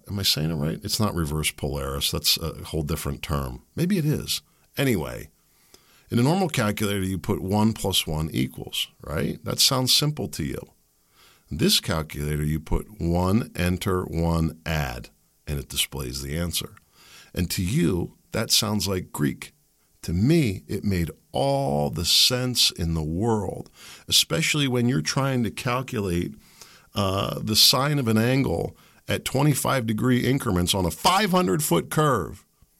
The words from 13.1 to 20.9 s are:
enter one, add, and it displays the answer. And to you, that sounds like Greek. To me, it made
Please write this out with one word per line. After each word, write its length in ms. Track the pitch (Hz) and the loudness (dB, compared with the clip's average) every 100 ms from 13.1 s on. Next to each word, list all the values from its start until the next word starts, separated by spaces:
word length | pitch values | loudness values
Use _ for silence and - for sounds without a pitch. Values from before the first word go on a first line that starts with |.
| 87 90 104 - | 2 4 2 0
enter 500 | - 90 92 - 92 | -2 0 0 0 -2
one, 540 | - 85 85 82 80 76 | -2 -2 0 2 0 -2
add, 460 | - 78 69 60 57 _ _ _ - | -4 -2 -2 -6 -12 _ _ _ -6
and 120 | 73 | -6
it 100 | 65 | -6
displays 540 | 73 - 69 65 65 | -6 -6 -6 -8 -8
the 160 | 67 78 | -6 -4
answer. 380 | 87 - - - _ _ - - - | -2 -4 -8 -14 _ _ -20 -20 -10
And 160 | - 87 | -4 -2
to 120 | - | -2
you, 540 | 87 135 170 85 82 - _ | 0 2 2 0 -4 -8 _
that 180 | - 117 | -6 0
sounds 380 | - 107 104 95 | 2 2 0 0
like 240 | 95 - | -2 -4
Greek. 400 | - 71 - - _ _ _ _ _ | -2 -2 -2 -12 _ _ _ _ _
To 120 | - | -4
me, 480 | 87 113 170 131 92 - | 2 4 4 4 -2 -6
it 160 | - | -4
made 280 | 104 | 0